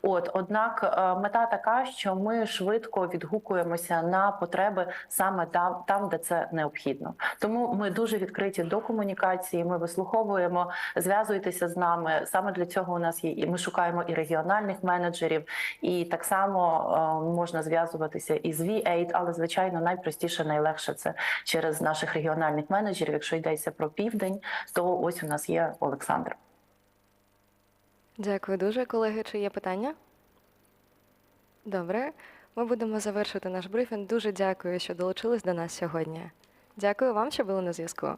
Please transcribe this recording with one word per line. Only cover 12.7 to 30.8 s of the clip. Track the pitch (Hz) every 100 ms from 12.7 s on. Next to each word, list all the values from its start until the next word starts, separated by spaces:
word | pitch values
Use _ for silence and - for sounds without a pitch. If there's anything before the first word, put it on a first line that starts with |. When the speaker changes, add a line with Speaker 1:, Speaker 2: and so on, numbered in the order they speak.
| 196 180
Speaker 1:
у | 175
нас | 170 165
є, | 165
і | - 156
ми | 175
шукаємо | 180 - 175 170 170
і |
регіональних | 160 151 160 165 208 208 185
менеджерів, | 185 180 175 175 165 156 156 - - -
і | - 180
так | 170 170
само, | - 190 196 190 175 160 - 147 160 160
е, | 160
можна | 170 170 170
зв'язуватися | 156 165 165 170 156 165 -
і | 151 170
з | 156
V | 165 220 -
eight, | 175 175
але, | 175 175
звичайно, | 170 165 - 185 170
найпростіше, | 165 180 170 151 170 170
найлегше — | 156 151 151 156 -
це | 143 - - - -
через | - 165 160 156
наших | 156 156 151
регіональних | 165 156 156 156 151 151
менеджерів. | 196 214 180 156
Якщо | 151 - 165
йдеться | 160 156 -
про | - 156
південь, | 156 214 220 190 196 - - -
то | - 175 180
ось | 170 175
у | 156
нас | 196 -
є | 165 165 -
Олександр. | 147 - - - - - _ _ _ _ _ _ _ _ _ _ _ _ _ _ _ _ _ -
Speaker 2:
Дякую | 208 196 - 190
дуже, | 190 226
колеги. | 247 233 220 214
Чи | 214 214
є | 202
питання? | 202 190 185 247 320 _ _ _ _ _ _ _ _